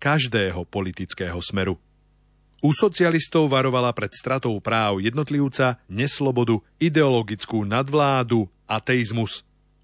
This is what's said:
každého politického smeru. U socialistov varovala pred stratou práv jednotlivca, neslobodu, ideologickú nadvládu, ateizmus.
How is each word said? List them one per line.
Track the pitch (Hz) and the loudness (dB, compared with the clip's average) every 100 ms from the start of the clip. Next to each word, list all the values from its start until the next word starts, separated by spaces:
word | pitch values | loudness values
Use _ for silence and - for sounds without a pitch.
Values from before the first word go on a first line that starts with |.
každého | 139 151 127 110 95 87 85 | -2 0 0 0 0 -2 -6
politického | 101 92 85 92 - 90 85 | -4 -4 -6 -10 -8 -8 -6
smeru. | - 101 95 85 _ _ _ _ _ _ _ _ | -4 -2 -2 -4 _ _ _ _ _ _ _ _
U | 151 147 | 0 4
socialistov | 208 - 175 165 - 165 151 | 2 4 2 2 0 2 2
varovala | 131 131 127 123 113 | 2 2 2 0 -2
pred | 101 | -6
stratou | - - 131 123 107 | -8 -6 -4 -2 -4
práv | 110 113 107 98 | -2 0 0 0
jednotlivca, | 95 131 143 143 139 - 127 120 - | -2 -2 -2 0 0 0 0 -2 -6
neslobodu, | 95 139 - 139 123 117 110 - _ | -4 -2 0 0 2 2 2 -2 _
ideologickú | 165 156 143 120 107 107 - 110 | 0 4 4 4 0 -6 -4 -4
nadvládu, | 101 117 135 151 143 135 123 117 95 - - | -2 -2 0 2 2 2 2 0 0 -6 -6
ateizmus. | 107 - 127 110 117 110 - - _ _ _ | -4 0 -2 0 -2 -4 -4 -10 _ _ _